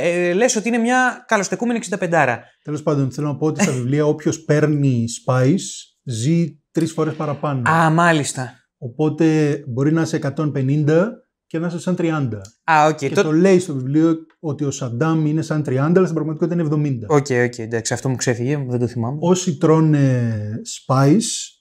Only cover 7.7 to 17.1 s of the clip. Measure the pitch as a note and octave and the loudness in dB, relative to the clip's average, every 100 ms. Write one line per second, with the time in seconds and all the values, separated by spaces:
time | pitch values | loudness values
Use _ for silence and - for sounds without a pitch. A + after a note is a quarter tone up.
7.7 | E3 D#3+ E3 F3 D#3 C#3 C#3 B2 - _ | 2 2 4 4 2 0 -6 -10 -12 _
8.7 | - B2 C3 D#3 C#3+ D#3+ D#3 D3 D3 C3+ | -14 -10 -2 -2 2 2 4 2 -2 -4
9.7 | A#2+ D3 E3 D#3 D#3+ C#3 - D3+ C#3 C3 | -2 0 2 0 -4 -4 -4 -4 -2 0
10.7 | D3 D3 E3 A3 - _ _ _ D#3+ E3+ | 2 4 2 2 -4 _ _ _ -6 -6
11.7 | E3+ F#3 F3+ E3 D#3 B2 G#2 F#2+ _ - | -6 -4 -2 -2 -2 -4 -6 -12 _ 2
12.7 | D#3 D#3 D#3 C3+ F3 D#3 D#3+ F#3+ F3+ F3+ | 4 4 2 -2 0 2 4 6 4 2
13.7 | C3+ C3 D3+ E3 D#3+ - _ D#3+ D3+ C#3+ | -6 0 2 2 2 -6 _ -8 -4 -4
14.7 | - B2+ A#2 D#3+ D#3+ D3+ D#3+ D#3 D3+ C#3+ | -6 -6 -2 0 0 0 0 -2 -2 -2
15.7 | B2+ D3+ F3+ E3+ D#3 D3+ D3+ F3 F3 D3+ | 0 2 4 2 0 -4 -2 -2 0 0
16.7 | D3+ D3 A#2+ G#2 | 0 0 -2 0